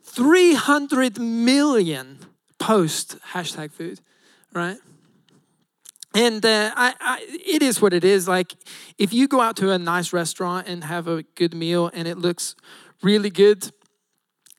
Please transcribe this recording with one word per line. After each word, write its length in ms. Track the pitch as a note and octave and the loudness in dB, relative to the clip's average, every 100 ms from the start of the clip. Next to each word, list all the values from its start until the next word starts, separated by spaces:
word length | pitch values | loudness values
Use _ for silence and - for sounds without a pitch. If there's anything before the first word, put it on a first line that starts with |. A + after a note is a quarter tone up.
Three 500 | - - C4 F4+ F4+ | -12 -2 4 6 6
hundred 680 | C#4 - D4 C#4+ C4 C4 G#3 | 4 2 0 0 0 0 -2
million 1000 | A#3 A3+ A#3 C4+ D4 B3 E3+ C#3+ C3 C#3 - _ _ - | -4 0 2 4 4 2 0 -4 -10 -20 -20 _ _ -8
post 580 | - A3 D#3+ - - - - | 0 2 0 -2 -10 -14 -14
hashtag 380 | F#3 D#3+ - D3+ | -10 -10 -12 -14
food, 280 | - E3+ G3 _ _ _ _ _ | -14 -16 -16 _ _ _ _ _
right? 240 | F3 F3 G#3 _ _ _ _ _ _ _ _ _ _ - - - G3+ | -8 -8 -10 _ _ _ _ _ _ _ _ _ _ -20 -20 -6 0
And, 280 | A#3+ A3 | 0 2
uh, 280 | A3 A3 G#3+ A#3+ | 0 0 0 -2
I, 200 | B3 B3+ | -2 -2
I, 260 | B4 - - | -6 -6 -8
it 320 | D4 - D#4 | -10 -2 0
is 200 | C#4 A3 | 2 2
what 120 | G3+ | 2
it 100 | F3 | 4
is. 240 | F3+ G3+ F3+ | 4 2 2
Like, 280 | F#3 F3+ - - - - - | -2 -2 -8 -20 -20 -16 -4
if 160 | G3+ | -2
you 140 | A#3 C#4 | 2 2
go 140 | C#4 | 2
out 140 | A3+ A3+ | 0 0
to 140 | F#3+ | -2
a 60 | F#3+ | 0
nice 340 | E3+ F3 E3+ | -2 -4 -2
restaurant 560 | F3+ E3 - F#3 F3+ - | -4 -4 -4 -6 -6 -8
and 160 | F3 | -10
have 240 | D3+ F3 E3+ | -8 -8 -4
a 160 | E3 D3+ - | -6 -6 -2
good 180 | E3+ | 0
meal 380 | E3 E3 F3 E3+ | 0 -2 0 -2
and 140 | - E3+ | -4 -8
it 100 | F3+ | -4
looks 380 | F3 F3 - - - - - _ | -4 -4 -8 -12 -20 -20 -20 _
really 260 | F#3 G#3 G3+ | 0 2 0
good, 420 | F3 G3+ G#3 - - _ _ _ _ _ _ _ | 4 4 4 -2 -16 _ _ _ _ _ _ _